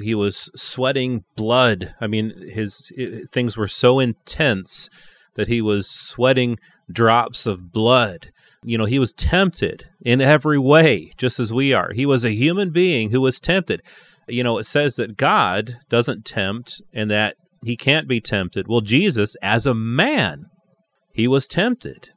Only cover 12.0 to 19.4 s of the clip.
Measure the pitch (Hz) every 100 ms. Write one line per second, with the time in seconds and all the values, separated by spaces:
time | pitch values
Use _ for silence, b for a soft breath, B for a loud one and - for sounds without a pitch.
12 | 139 131 117 107 143 185 190 160 185 131
13 | 107 127 131 - - 190 - 90 b b
14 | b b b 120 123 110 110 147 147 -
15 | 110 101 143 202 104 95 113 120 - 117
16 | 120 107 - 110 95 113 120 - - 113
17 | 107 104 104 - _ _ 117 117 135 156
18 | 139 120 - 104 90 98 95 117 104 127
19 | 202 120 101 -